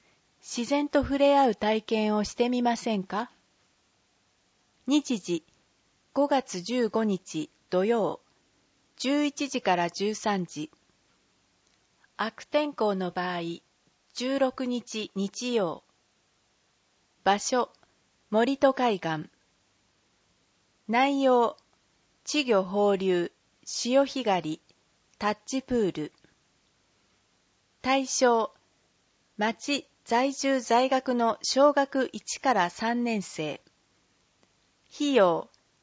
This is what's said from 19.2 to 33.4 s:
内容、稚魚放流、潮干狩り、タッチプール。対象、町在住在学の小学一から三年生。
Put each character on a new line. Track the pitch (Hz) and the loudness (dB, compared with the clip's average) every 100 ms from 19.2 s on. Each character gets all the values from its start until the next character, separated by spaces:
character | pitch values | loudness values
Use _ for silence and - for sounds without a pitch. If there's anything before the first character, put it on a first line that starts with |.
| - _ _ _ _ _ _ _ _ _ _ _ _ _ _ _ - | -8 _ _ _ _ _ _ _ _ _ _ _ _ _ _ _ -4
内 | 233 269 277 | 2 2 2
容、 | 269 247 233 - _ _ _ _ _ _ - | 4 4 2 -2 _ _ _ _ _ _ -6
稚 | 294 | -2
魚 | 254 202 | 2 2
放 | 185 202 208 196 | 2 2 2 2
流、 | 190 180 170 - _ _ | 2 0 -2 -8 _ _
潮 | - - 233 262 | -14 -8 0 2
干 | 269 269 220 | 2 0 -2
狩 | 185 | 0
り、 | 156 156 _ _ _ _ _ - | -2 -8 _ _ _ _ _ -6
タ | 208 | -4
ッ | 214 - | -4 -6
チ | 262 | -8
プ | - 247 | -4 -2
ー | 196 | -2
ル。 | 160 147 - _ _ _ _ _ _ _ _ _ _ _ _ _ _ _ _ | -2 -8 -12 _ _ _ _ _ _ _ _ _ _ _ _ _ _ _ _
対 | 254 269 262 | 0 0 0
象、 | - 254 233 220 - _ _ _ _ _ _ _ - | 2 4 4 0 -8 _ _ _ _ _ _ _ -4
町 | 214 220 - 277 - _ | -4 -4 -4 -6 -6 _
在 | - 233 277 | -2 0 0
住 | 269 269 269 | 0 0 0
在 | 233 233 262 | 2 2 4
学 | 262 254 247 | 0 0 0
の | 226 - | 0 0
小 | - 262 294 | -2 4 6
学 | 285 277 269 254 | 4 0 0 -2
一 | - - - | -6 -10 -4
か | 277 | 0
ら | 214 175 | 2 0
三 | - 220 240 240 | -2 -4 -2 -2
年 | 220 | -2
生。 | 190 - | -4 -8